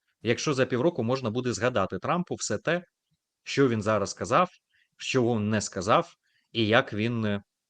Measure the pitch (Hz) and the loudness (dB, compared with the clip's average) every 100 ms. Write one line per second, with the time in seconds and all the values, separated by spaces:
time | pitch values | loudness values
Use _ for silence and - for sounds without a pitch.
0 | _ _ 107 - - 131 127 123 165 170 | _ _ -2 0 0 0 0 2 0 0
1 | 113 131 123 113 123 95 120 117 95 92 | -2 -2 -2 -2 -4 -2 0 0 0 -2
2 | 123 170 180 120 - 104 - 170 175 _ | -2 -2 -2 -6 -4 -4 -2 -4 -4 _
3 | _ _ _ _ - - 139 110 101 107 | _ _ _ _ -6 2 2 2 0 0
4 | 95 - 98 139 180 - _ _ _ _ | -2 -6 -2 2 0 -4 _ _ _ _
5 | - 131 117 117 104 110 - 98 90 139 | -2 2 2 2 0 -2 -2 -6 2 2
6 | - _ _ _ _ 113 107 113 135 104 | 0 _ _ _ _ -2 4 4 2 -4
7 | 113 117 107 101 - _ | -4 -2 -2 -4 -8 _